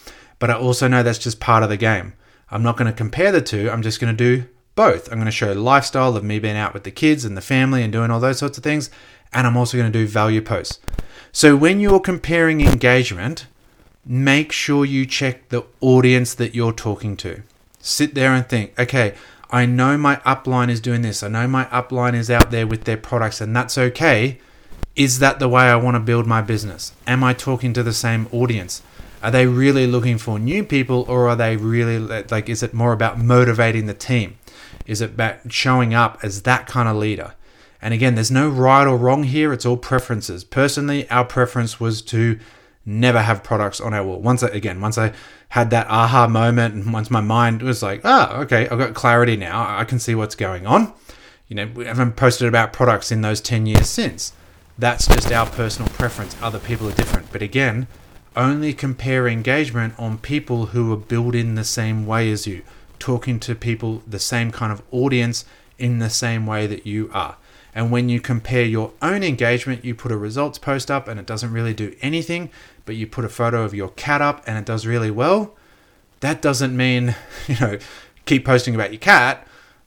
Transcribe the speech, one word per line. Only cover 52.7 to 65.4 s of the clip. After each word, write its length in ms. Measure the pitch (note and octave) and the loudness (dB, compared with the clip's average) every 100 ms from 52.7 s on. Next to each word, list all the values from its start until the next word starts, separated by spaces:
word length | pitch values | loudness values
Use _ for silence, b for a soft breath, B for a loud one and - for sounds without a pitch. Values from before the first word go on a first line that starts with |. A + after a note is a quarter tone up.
products 400 | - B2 G#2 - | 2 2 2 -2
in 80 | A2 | -2
those 200 | G#2+ G#2 | -2 -2
ten 260 | - A2+ A2 | -2 -2 4
years 220 | G#2+ G#2+ | 4 4
since. 440 | - A3+ - - b b b b - | 0 -4 -6 -12 b b b b -2
That's 280 | A#2+ A#2+ - | 0 4 6
just 240 | A#2+ - | 6 4
our 160 | A#2 A2+ | 0 0
personal 440 | - A2+ A2 G#2+ | -2 -4 -4 -6
preference. 460 | - A#2+ - F#2+ - | -2 -4 -4 -10 -8
Other 160 | A2+ G#2 | -8 -6
people 300 | - A#2 G#2+ | -6 -4 -4
are 60 | |
different. 360 | - - G#2 - | -2 0 -2 -4
But 100 | G2+ | -8
again, 440 | G#2 C3 C3 A2 B2+ b b b b - | -4 -2 0 -2 -6 b b b b -2
only 360 | B2+ D3 D3+ | 0 0 -4
compare 540 | C3 C#3 B2+ C3 C3 B2 | -4 -6 -4 -2 0 0
engagement 680 | A2+ A2+ C#3+ C#3 A#2 A2+ A2+ | -2 0 0 -2 -2 -4 -6
on 200 | A2+ A2 | -8 -6
people 480 | - D3 C#3+ A#2+ G#2+ | -6 -6 -4 -4 -2
who 260 | A#2+ A2+ | -2 -2
are 40 | G#2+ | -2
built 380 | - A#2 A#2+ | -2 -2 0
in 200 | A#2+ A2+ | -2 -2
the 100 | A2 | -4
same 420 | G#2+ - A2 A2 G#2+ | -4 -4 -2 -2 -2
way 240 | A2 A2 | 0 0
as 160 | G#2 G#2 | -2 -6
you, 160 | F2 b b b - | -10 b b b -10
talking 420 | - B2 - A#2 | -4 -4 -2 -4
to 140 | - | -6
people, 480 | A2 A#2+ A2+ A2+ A2 - | -6 -4 -4 -6 -8 -10
the 120 | G2+ | -8
same 320 | - A#2+ A#2 | -4 -2 -2
kind 220 | - A2 | -4 -4
of 100 | G2+ - | -6 -6
audience 540 | B2 C#3 B2+ A#2+ A#2 | -2 0 2 0 -4